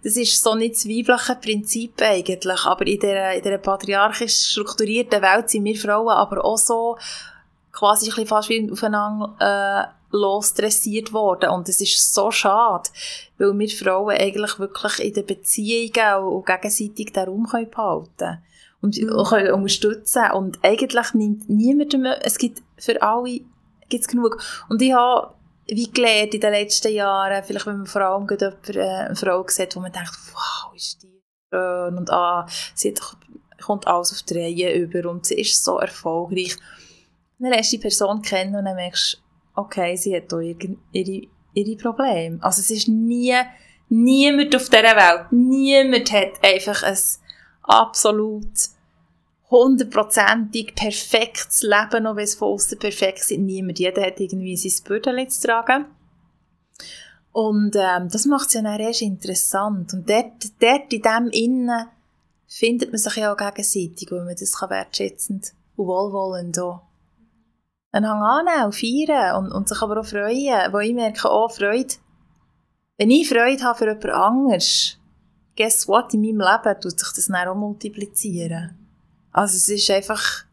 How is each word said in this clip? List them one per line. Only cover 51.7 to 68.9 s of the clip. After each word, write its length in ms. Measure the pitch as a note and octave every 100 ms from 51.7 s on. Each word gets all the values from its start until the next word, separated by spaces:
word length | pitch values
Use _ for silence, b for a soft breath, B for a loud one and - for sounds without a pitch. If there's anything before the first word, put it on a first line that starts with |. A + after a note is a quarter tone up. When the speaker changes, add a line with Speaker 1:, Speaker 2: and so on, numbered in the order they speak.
| G3+ G#3+ A3+ A3
Speaker 1:
auch 100 | G#3
wenn 80 |
es 120 | G#3 -
von 120 | G#3
aussen 300 | G3+ - G3+
perfekt 400 | G#3 G3+ F#3+ F#3+
ist. 120 | -
Niemand, 460 | C3+ F#3+ F#3+ F#3+ E3+
jeder 240 | F3+ F#3 F#3+
hat 120 | F#3+
irgendwie 380 | F#3+ F#3+ F#3 F3
sein 260 | F#3+ -
Bündel 460 | - G#3 A#3+ B3 C4
zu 180 | - -
tragen. 380 | A3+ A#3 C4 D4 _ _ _ _ _ _ _ _ - B B B B _
Und, 440 | - A3 G#3 G#3 G3+
ähm, 320 | F#3+ F3+ F3+
das 160 | G#3+
macht's 300 | C#4 C#4 -
ja 80 | A#3
dann 180 | G#3+ G#3
erst 220 | A3 A#3
interessant. 880 | A3 F#3 - F#3 - G3 G#3 G3+ E3+
Und 160 | F#3 F3
dort, 360 | G#3+ A#3+ - - _
dort 320 | A#3 C#4 C#4+
in 120 | A3+
dem 260 | A3 A3 A#3+
Innen 580 | - A3+ B3+ B3 A#3 A#3 _ _ _ _ _ _
findet 460 | - A3+ A#3+ -
man 60 | A3
sich 160 | G#3+ G#3+
ja 140 | G#3
auch 60 | G3+
gegenseitig, 720 | G3+ G3+ G3+ G3+ E3+ E3+ -
wo 60 | F3+
man 100 | F3 F3
das 180 | F#3+ -
kann 120 | F#3
wertschätzend 840 | F#3+ F#3+ - G3 - - G3 - _ _ -
und 100 | F#3+
wohlwollend 720 | F#3 G3+ G3 F#3+ F#3 F3 F3
auch 240 | F3+ F3 _ _ _ _ _ _ _ _ _ _ _
einen 160 | - G#3+
Hang 140 | G#3+
annehmen 420 | G#3 C4+ F4 D#4+
und 100 | A3
feiern 600 | G3+ A3+